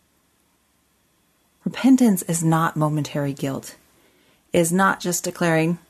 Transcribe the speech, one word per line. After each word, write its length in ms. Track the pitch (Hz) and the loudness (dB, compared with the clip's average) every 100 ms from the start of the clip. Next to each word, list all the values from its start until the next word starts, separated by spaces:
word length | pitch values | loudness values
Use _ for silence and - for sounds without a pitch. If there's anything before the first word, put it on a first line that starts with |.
| _ _ _ _ _ _ _ _ _ _ _ _ _ _ _ _ 185 | _ _ _ _ _ _ _ _ _ _ _ _ _ _ _ _ -10
Repentance 560 | - 247 262 240 185 | 0 4 6 4 2
is 200 | - 170 | -2 -2
not 340 | 165 160 165 151 | 0 2 0 -2
momentary 560 | 151 151 143 151 143 | -2 -2 -4 -4 -4
guilt. 440 | 139 139 135 - - _ _ _ _ _ _ _ | -4 -6 -8 -12 -20 _ _ _ _ _ _ _
It 60 | 180 | 0
is 120 | 165 | 2
not 280 | 180 190 - | 2 2 0
just 240 | 180 175 | -4 -6
declaring, 560 | 180 - 170 160 160 175 | -6 -2 0 2 0 -2